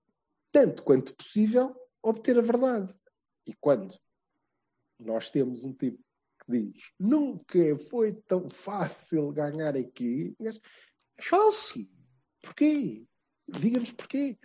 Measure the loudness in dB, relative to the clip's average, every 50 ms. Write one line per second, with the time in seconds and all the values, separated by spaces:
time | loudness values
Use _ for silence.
0 | _ _ _ _ _ _ _ _ _ _ 4 6 6 6 4 0 2 4 4 4
1 | 2 -2 -10 -20 -16 -4 0 2 2 4 4 2 2 0 -2 -12 -20 -20 _ _
2 | -2 -2 -2 0 0 2 2 4 4 2 2 2 2 0 0 0 -4 -6 -10 _
3 | _ _ _ _ _ _ _ _ _ -18 -14 _ 0 2 2 2 0 -6 -14 -20
4 | _ _ _ _ _ _ _ _ _ _ _ _ _ _ _ _ _ _ _ -14
5 | -8 -6 -4 -4 -4 -4 -2 -2 -2 -2 -4 -8 -10 -12 -10 -6 -6 -6 -6 -6
6 | _ _ _ _ _ _ _ _ -8 -4 -2 -2 -2 -4 -8 _ -20 -20 _ -4
7 | 0 2 2 2 2 0 -4 -8 -10 -2 2 2 4 4 2 -2 -4 -6 -4 -2
8 | -2 -2 -2 -4 -6 -4 -2 -2 -2 -4 -12 -16 -14 -10 -6 -6 -6 -6 -8 -10
9 | _ -4 -4 -2 -2 -2 -4 -4 -4 -4 -4 -4 -4 -4 -2 -4 -4 -8 -8 -8
10 | -6 -4 -4 -4 -6 -8 -8 -8 -10 -10 -10 -12 _ _ _ _ _ _ _ _
11 | _ _ _ -16 -4 0 2 4 4 4 4 2 0 -4 -6 -10 -14 -14 _ _
12 | _ _ _ _ _ _ _ _ -20 -10 -2 0 2 2 2 2 -2 -4 -8 -10
13 | -16 -20 _ _ _ _ _ _ _ -14 -6 -2 0 0 0 0 -2 -6 -10 -14
14 | -12 -8 -6 -4 -4 -4 -6 -10 _